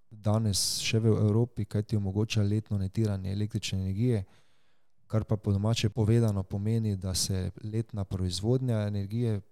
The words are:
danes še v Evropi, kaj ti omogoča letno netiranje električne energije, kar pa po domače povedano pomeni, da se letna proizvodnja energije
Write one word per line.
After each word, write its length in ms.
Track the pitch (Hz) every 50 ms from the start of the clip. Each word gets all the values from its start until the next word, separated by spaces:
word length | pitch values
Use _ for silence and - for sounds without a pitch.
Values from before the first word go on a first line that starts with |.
| _ _
danes 680 | 110 107 98 107 104 110 113 107 95 - - - - -
še 200 | - - - 110
v 160 | 110 113 104 101
Evropi, 480 | 107 104 104 113 123 123 - - 101
kaj 180 | - - 104 104
ti 140 | - 117 107
omogoča 460 | 101 98 95 104 110 - - 110 104
letno 340 | 101 104 110 - - 107 98
netiranje 540 | 95 92 - 113 113 104 101 95 95 95
električne 480 | 98 101 107 101 - 101 - - - 95
energije, 440 | 95 95 95 101 120 127 120 104 92 - - - _ - - _ _ _ - - - - - - - -
kar 180 | - 110 101
pa 100 | - 113 104
po 140 | - 107
domače 380 | 98 98 101 110 117 - - 107
povedano 540 | - 110 110 104 117 117 117 110 101 98 92
pomeni, 520 | - - 98 101 110 113 113 110 107 101
da 180 | 95 92 92 90
se 380 | - - - 98 92 92 92 - - -
letna 400 | 107 107 113 113 - - 104 95
proizvodnja 840 | - - 92 92 90 85 90 101 113 127 131 131 123 117 107 104 104
energije 540 | 104 101 98 98 110 120 123 113 107 98 - -